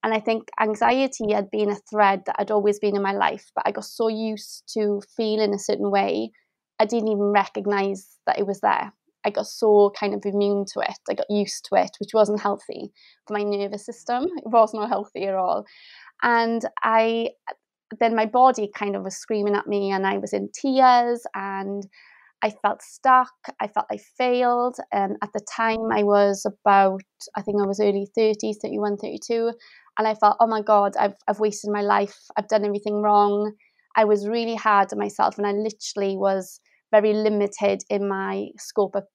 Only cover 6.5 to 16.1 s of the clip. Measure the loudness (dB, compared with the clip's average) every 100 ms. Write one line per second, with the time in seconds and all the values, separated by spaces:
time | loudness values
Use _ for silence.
6.5 | _ _ _ 0 0 0 0 2 0 0
7.5 | -4 -2 -2 -2 -4 -12 _ -4 -2 -2
8.5 | -2 0 0 -2 _ _ _ -6 -4 -8
9.5 | -2 4 6 6 2 -6 -4 -4 -2 0
10.5 | 0 -4 -4 -6 -6 -8 -6 -2 -2 -2
11.5 | -6 -2 0 0 -6 -2 2 2 2 -2
12.5 | -6 -8 -14 -14 _ _ _ _ -6 -4
13.5 | -4 -4 -8 -12 -14 -6 -4 -4 -6 0
14.5 | 4 4 0 -4 -4 -4 -8 -4 -2 -2
15.5 | -2 -6 -20 -20 -20 -20